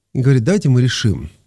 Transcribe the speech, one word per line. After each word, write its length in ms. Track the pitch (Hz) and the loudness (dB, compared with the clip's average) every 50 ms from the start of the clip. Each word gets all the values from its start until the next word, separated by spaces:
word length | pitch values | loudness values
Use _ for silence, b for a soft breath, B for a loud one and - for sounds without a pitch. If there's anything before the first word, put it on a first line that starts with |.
| _ _ - | _ _ -6
и 80 | 131 | -2
говорит: 220 | 123 135 139 131 110 | 0 2 2 2 2
«Давайте 260 | 135 190 208 - 147 | 0 0 0 0 2
мы 120 | 127 123 | 2 2
решим, 480 | 123 127 - - - 113 87 62 65 80 - _ _ | 2 0 -2 -2 -2 -2 -2 -4 -6 -12 -16 _ _